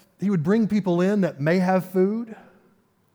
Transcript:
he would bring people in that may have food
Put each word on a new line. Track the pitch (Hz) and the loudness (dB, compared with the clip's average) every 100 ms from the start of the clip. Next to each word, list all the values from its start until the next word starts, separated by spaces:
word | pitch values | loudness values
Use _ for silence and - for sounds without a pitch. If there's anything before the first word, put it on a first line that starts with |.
| _ _ | _ _
he | 185 | -2
would | 196 | 0
bring | 147 220 208 | 0 0 0
people | 208 185 175 | 0 0 0
in | 185 208 | 0 0
that | 175 135 | -2 -2
may | 147 185 | 0 2
have | 185 190 185 | 2 0 0
food | 185 190 220 233 220 - _ _ _ _ _ _ | 0 0 0 -8 -14 -20 _ _ _ _ _ _